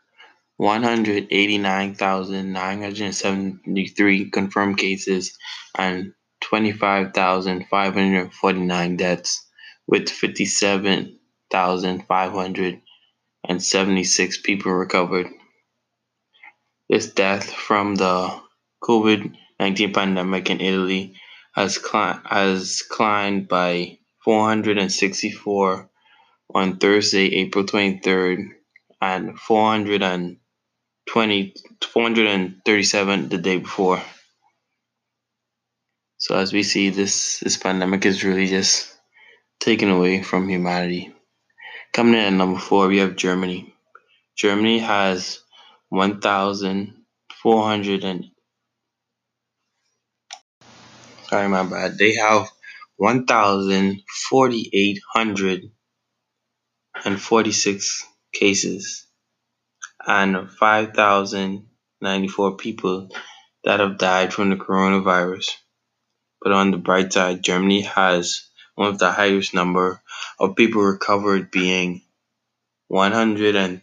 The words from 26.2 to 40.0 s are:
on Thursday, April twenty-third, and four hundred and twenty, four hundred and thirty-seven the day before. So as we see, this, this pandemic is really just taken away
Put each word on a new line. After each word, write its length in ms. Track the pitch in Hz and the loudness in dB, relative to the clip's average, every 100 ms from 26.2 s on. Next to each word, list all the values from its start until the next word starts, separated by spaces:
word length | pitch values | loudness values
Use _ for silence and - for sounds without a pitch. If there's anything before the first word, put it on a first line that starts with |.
| _ _ _ | _ _ _
on 220 | 98 95 92 | 0 0 2
Thursday, 640 | 101 104 101 98 95 95 | 4 6 4 2 2 0
April 280 | 95 101 98 | 0 -2 0
twenty-third, 720 | 104 98 95 92 95 90 90 101 - _ _ _ - | 0 0 0 0 2 0 -2 -8 -16 _ _ _ -6
and 360 | 95 92 92 - | -4 -4 -6 -10
four 320 | - 110 110 | 0 2 4
hundred 360 | 107 101 101 | 0 0 0
and 320 | 95 90 87 - _ _ _ _ _ _ - | 0 -2 -6 -10 _ _ _ _ _ _ -4
twenty, 480 | 117 107 101 98 - - - - | -2 0 0 -2 -10 -20 -14 -4
four 120 | 117 | 0
hundred 240 | 117 113 107 | 2 2 2
and 340 | 98 92 - | 2 -2 -4
thirty-seven 640 | 113 104 92 104 98 98 69 | 0 2 2 0 0 0 -2
the 80 | 95 | -4
day 180 | 92 90 | -2 -2
before. 420 | - - 92 90 - - _ _ _ _ _ _ _ _ _ _ _ _ _ _ _ _ _ _ _ - | -4 -2 0 0 -6 -20 _ _ _ _ _ _ _ _ _ _ _ _ _ _ _ _ _ _ _ -12
So 180 | - 92 | -2 0
as 160 | 95 | 0
we 100 | 101 | 0
see, 280 | 104 98 98 | 0 0 0
this, 500 | 95 98 - - - | 0 -2 -2 -4 -4
this 160 | - - | -4 -2
pandemic 500 | 92 92 92 98 101 | -2 0 0 2 2
is 160 | 95 | 2
really 240 | 98 95 92 | 0 0 0
just 500 | 95 - - - - _ _ _ _ _ - | 0 0 -2 -4 -18 _ _ _ _ _ -6
taken 320 | 120 107 104 | 0 2 4
away 320 | 90 | 4